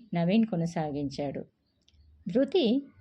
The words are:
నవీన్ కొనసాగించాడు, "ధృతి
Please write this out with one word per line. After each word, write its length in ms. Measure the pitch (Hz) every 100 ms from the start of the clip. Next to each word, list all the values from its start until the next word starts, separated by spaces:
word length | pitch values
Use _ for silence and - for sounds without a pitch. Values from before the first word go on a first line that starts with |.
| -
నవీన్ 320 | 170 170 220 220
కొనసాగించాడు, 1000 | 170 165 170 156 143 143 139 143 139 - _ _ _ _ _ _ - -
"ధృతి 580 | 208 269 381 240 262 - -